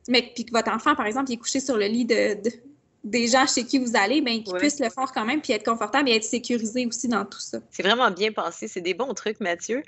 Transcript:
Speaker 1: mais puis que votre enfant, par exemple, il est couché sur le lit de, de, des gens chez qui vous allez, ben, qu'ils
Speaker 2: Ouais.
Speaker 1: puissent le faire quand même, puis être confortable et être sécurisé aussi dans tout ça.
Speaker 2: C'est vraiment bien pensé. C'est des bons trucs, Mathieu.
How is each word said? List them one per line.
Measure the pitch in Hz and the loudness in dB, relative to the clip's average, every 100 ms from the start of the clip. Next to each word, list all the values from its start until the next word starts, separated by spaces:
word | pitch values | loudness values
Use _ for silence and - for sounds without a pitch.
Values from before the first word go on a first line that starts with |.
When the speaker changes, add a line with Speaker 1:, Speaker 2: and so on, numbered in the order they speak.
| - | 0
Speaker 1:
mais | 247 240 | 2 2
puis | - 226 | -6 -2
que | |
votre | 226 220 | 0 0
enfant, | 214 302 294 | 0 2 2
par | 214 | 0
exemple, | 226 269 | -2 -2
il | 233 | -4
est | |
couché | - 269 | -2 -2
sur | 262 233 | 0 0
le | 202 | 2
lit | 226 240 | 2 2
de, | 214 208 202 | 2 2 0
de, | 196 - - - _ _ | -4 -6 -12 -20 _ _
des | 214 233 233 | -4 0 4
gens | 254 277 | 4 4
chez | - 233 | 2 2
qui | 277 | 2
vous | 247 220 | 2 2
allez, | 196 285 | 4 2
ben, | 254 226 | 2 -2
qu'ils | 214 | -2
Speaker 2:
Ouais. | 180 | 0
Speaker 1:
puissent | 190 190 | 0 0
le | 233 | -2
faire | 247 247 | -2 -4
quand | - 220 | -2 -2
même, | 302 | -2
puis | - | 0
être | 214 233 | 0 0
confortable | 226 208 269 277 | -2 0 2 4
et | 220 | 2
être | |
sécurisé | 214 240 247 240 220 247 240 | 2 -2 0 -2 -2 -2 -2
aussi | 220 240 | -2 -2
dans | 220 | 0
tout | 202 - | -2 -8
ça. | - 117 - | -10 -10 -10
Speaker 2:
C'est | - | -2
vraiment | 185 233 240 | 2 4 2
bien | 180 208 | 2 -2
pensé. | 214 170 170 - | -2 -6 -6 -10
C'est | - | -6
des | 175 | -4
bons | 180 269 | -4 -4
trucs, | 208 - 214 | -4 -6 -4
Mathieu. | 190 170 - 240 | -4 -4 -4 -4